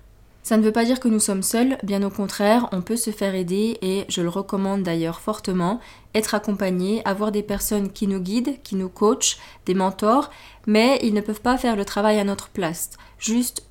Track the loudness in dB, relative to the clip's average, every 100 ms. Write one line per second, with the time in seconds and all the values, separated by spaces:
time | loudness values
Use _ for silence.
0 | -20 -20 -20 -10 0 4 4 4 2 2
1 | 2 2 0 -2 0 2 2 0 -2 -2
2 | -2 -2 -4 2 4 4 4 -4 -2 -2
3 | -4 -2 -2 -2 -2 0 0 0 -2 -2
4 | -2 -2 -2 -2 -4 -2 0 0 0 -2
5 | -2 -4 -6 -6 -2 0 0 -2 -8 -20
6 | -4 -2 0 -2 -2 -2 0 0 0 -2
7 | -2 -2 -2 -2 -4 -4 -2 -2 -2 -4
8 | -2 -2 -2 -2 -2 -6 -6 -6 -4 0
9 | 2 2 0 -4 -12 -10 -2 0 0 0
10 | 4 4 2 -8 -20 -8 2 4 6 4
11 | 2 0 -2 -2 0 0 0 0 -2 0
12 | 2 4 2 -2 -6 -4 -4 -4 -10 -12
13 | -20 -10 -2 0 0 -4 -12